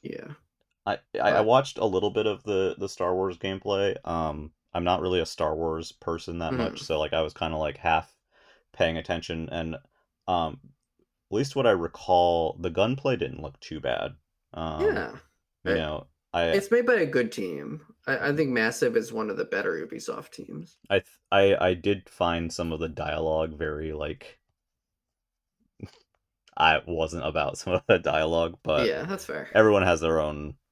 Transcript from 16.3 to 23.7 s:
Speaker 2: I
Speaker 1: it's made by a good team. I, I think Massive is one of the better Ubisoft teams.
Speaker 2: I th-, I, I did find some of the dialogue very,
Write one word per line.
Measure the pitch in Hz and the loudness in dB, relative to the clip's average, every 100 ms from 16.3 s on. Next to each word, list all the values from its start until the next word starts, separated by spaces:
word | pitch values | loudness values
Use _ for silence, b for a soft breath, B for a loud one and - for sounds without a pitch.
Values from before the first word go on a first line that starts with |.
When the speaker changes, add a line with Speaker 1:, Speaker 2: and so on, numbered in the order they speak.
Speaker 2:
I | 87 85 | 0 2
Speaker 1:
it's | 82 196 | 2 2
made | 233 240 | 2 4
by | 233 | 2
a | 151 | 2
good | 127 113 | 0 0
team. | - 92 73 71 156 - - - | -4 -6 -8 -10 -12 -16 -12 -4
I, | 131 139 | -2 0
I | 147 | 0
think | 147 | 0
Massive | 123 110 117 131 113 | 2 0 2 2 2
is | 107 | -2
one | 113 110 | -6 -4
of | 92 | -4
the | 90 | -4
better | 95 95 82 78 | -2 -2 -4 -6
Ubisoft | 110 - - - | -10 -8 -10 -10
teams. | - - 151 165 _ - | -16 -14 -14 -16 _ 0
Speaker 2:
I | 98 | 0
th-, | - _ - | -2 _ 2
I, | 98 98 98 92 | 6 6 6 4
I | |
did | 87 98 101 - | 2 2 0 -2
find | - 87 85 82 | -2 0 0 -2
some | - 82 | -4 -4
of | 78 | -4
the | 80 | -4
dialogue | 78 78 80 80 78 80 78 | -4 -4 -2 0 0 -2 -4
very, | 80 | -6